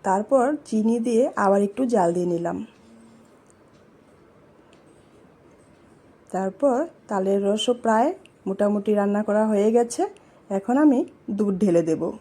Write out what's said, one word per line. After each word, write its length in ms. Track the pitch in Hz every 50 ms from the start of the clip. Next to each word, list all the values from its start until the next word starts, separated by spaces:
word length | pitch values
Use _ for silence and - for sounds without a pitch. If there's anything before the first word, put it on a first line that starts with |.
| -
তারপর 380 | 202 190 196 214 - - 262 233 269 302 294 -
চিনি 300 | - 226 220 208 226 233 240 233
দিয়ে 160 | 247 226 220 262 320 - - 202
আবার 180 | 190 196 202 202
একটু 140 | 202 - - 262 233 233
জাল 160 | 208 175 170 175
দিয়ে 160 | 180 175 175 175
নিলাম। 240 | 165 170 170 175 196 220 - _ - - - - - - - - - - _ _ _ _ _ _ _ _ _ _ _ _ _ _ _ _ _ _ _ _ _ _ _ _ _ _ _ _ _ _ _ _ - _ _ _ _ _ - - _ _ _ _ - - _ _ _ _ _ _ _ _ _ _ _ _ _ _ -
তারপর 480 | - 185 190 190 190 - 277 285 240 254 320 339 - _ _ -
তালের 300 | 214 196 190 190 196 202 202
রসও 260 | 196 208 214 - - 240 233 -
প্রায় 260 | 226 220 220 247 311 381 - - - _ _ _
মোটামুটি 440 | 190 190 196 208 202 208 208 202 220 214 208
রান্না 220 | 202 202 202 208 208
করা 160 | 214 202 214 220 220
হয়ে 180 | 214 196 202 220 226
গেছে। 260 | 240 240 233 - - 359 415 - - _ _ _ - _ _
এখন 260 | 202 196 196 - 247 277 311
আমি 160 | 302 254 247 349 - - _ _ - 214
দুধ 160 | 196 214 202 196 180 214
ঢেলে 180 | 196 170 170 165 165
দেব। 120 | 160 160 165 165 - -